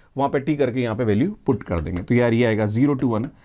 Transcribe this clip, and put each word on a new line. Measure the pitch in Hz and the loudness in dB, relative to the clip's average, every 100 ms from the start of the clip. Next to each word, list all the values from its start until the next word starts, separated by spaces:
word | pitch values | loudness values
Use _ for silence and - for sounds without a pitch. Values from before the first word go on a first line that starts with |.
| _ 131 | _ -4
वहाँ | 135 | -2
पे | 139 | 0
टी | 127 147 | 0 0
करके | 127 127 | 0 0
यहाँ | 120 110 | -2 0
पे | |
वैल्यू | 113 101 180 214 - | 0 2 0 -2 -2
पुट | 113 | -2
कर | - 85 | -2 -4
देंगे। | 76 87 | -4 -4
तो | 80 | 0
यार | 120 120 | 2 2
ये | 117 117 | 2 2
आएगा | 107 104 | 2 0
ज़ीरो | 107 147 | 2 2
to | 139 135 | 2 0
वन | 107 131 - | -2 -4 -10